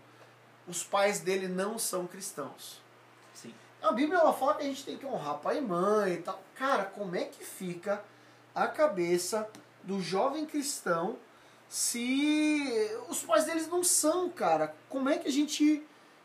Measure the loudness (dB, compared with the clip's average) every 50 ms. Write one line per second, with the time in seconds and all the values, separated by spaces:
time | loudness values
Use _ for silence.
0 | -18 -20 -20 -20 -20 -20 -20 -20 -20 -20 -20 -20 -16 -10 -8 -8 -4 0 2 4
1 | 4 4 2 0 -2 -2 0 0 -2 -2 -2 -2 -2 -2 -2 -4 -4 -2 -2 -4
2 | -4 -6 -8 -12 -12 -10 -8 -8 -10 -10 -12 -16 -18 -18 -18 -20 -20 -20 -20 -20
3 | -20 -20 -20 -20 -20 -20 -20 -18 -18 -18 -18 -20 -20 -20 -14 -2 0 2 2 4
4 | 2 2 4 4 4 4 4 4 2 2 2 2 -2 -4 -6 -6 -8 -10 -10 -10
5 | -8 -8 -6 -6 -4 -6 -6 -4 -2 -2 -2 -2 -2 -2 0 0 2 2 4 4
6 | 2 2 -2 -2 -4 -8 -10 -10 -14 -18 -8 -4 0 0 0 0 0 -4 -6 -8
7 | -6 -4 -4 -4 -6 -6 -8 -14 -16 -16 -12 -10 -8 -8 -8 -6 -4 -4 -4 -4
8 | -6 -12 -20 -20 -20 -20 -20 -20 -20 -10 -4 -2 -2 -2 2 4 2 4 4 0
9 | 2 2 2 2 2 0 -2 -2 -2 -4 -10 -16 -20 -20 -20 -14 -8 -6 -4 -4
10 | -2 0 2 2 2 2 0 -2 -6 -4 -4 -4 -4 -4 -6 -4 0 0 0 2
11 | 0 -2 -4 -8 -14 -20 -20 -20 -20 -20 -20 -20 -20 -10 -4 -2 -2 -2 -2 -2
12 | 0 0 2 2 4 4 4 4 4 4 2 2 0 0 0 0 0 0 -2 -6
13 | -8 -6 -6 -6 2 4 4 4 4 2 0 -2 -2 0 0 0 2 4 2 4
14 | 4 4 4 2 0 -2 -2 0 2 4 4 4 2 0 -2 -10 -14 -8 -4 -2
15 | 2 2 2 2 0 0 0 2 0 0 2 4 4 4 4 2 -2 -10 -20 -20
16 | -20 -20 -20 -20